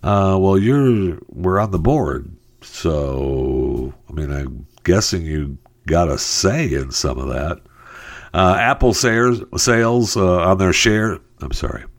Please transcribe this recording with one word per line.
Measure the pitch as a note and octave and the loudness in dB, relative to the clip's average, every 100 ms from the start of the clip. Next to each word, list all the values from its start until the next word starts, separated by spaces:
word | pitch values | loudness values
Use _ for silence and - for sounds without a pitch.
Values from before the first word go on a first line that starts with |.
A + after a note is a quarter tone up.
Uh, | - G2+ G2 F#2+ | 0 2 2 4
well, | F#2+ G2 | 4 4
you're, | G#2 C#3 C3+ A2+ F#2+ E2 - | 4 4 4 2 0 -4 -12
we're | - F2+ F#2+ | -6 -2 0
on | G#2+ | 0
the | F2+ | 0
board, | D#2+ D3 F2 C2 B1+ - _ _ | 2 2 0 -4 -8 -18 _ _
so, | - - E2+ D2+ C#2+ C2+ C2+ C2+ C2 C2 C2 A#1+ C2 - _ | -20 -6 -2 -2 -2 -4 -2 -2 -2 -2 -2 -4 -6 -10 _
I | |
mean, | D#2 D2 | -8 -6
I'm | C#2+ C#2 B1+ C2+ _ | -6 -6 -10 -18 _
guessing | - F#2 - F#2+ | 2 2 2 -4
you | D#2+ D#2 C#2 C2+ _ _ - | -4 -4 -4 -8 _ _ -2
got | E2 E2+ | 0 2
a | C#2 | -2
say | - - F#2+ C3+ D3 | -4 -2 0 0 -2
in | C#2 C2 | -4 -4
some | - D2 C2 | -4 -4 -4
of | C2 | -6
that. | B1+ D2 - _ _ - - - - - | -6 -6 -8 _ _ -20 -20 -20 -20 -8
Uh, | E2+ F#2 F#2 | 2 2 4
Apple | A#2 C#3 B2+ | 2 2 2
sales, | A2 B2+ A2+ B2 A#2 - - | 2 2 2 2 0 -4 -4
sales, | - A#2 A#2 A#2+ A2 A#2 | 0 2 4 2 0 2
uh, | F#2+ F2+ | 2 2
on | F2 F#2+ | 2 2
their | F#2+ | 2
share, | - - G#2+ A2 F#2+ _ _ | 4 2 2 0 -4 _ _
I'm | - | -8
sorry | - - - - | -6 -6 -8 -12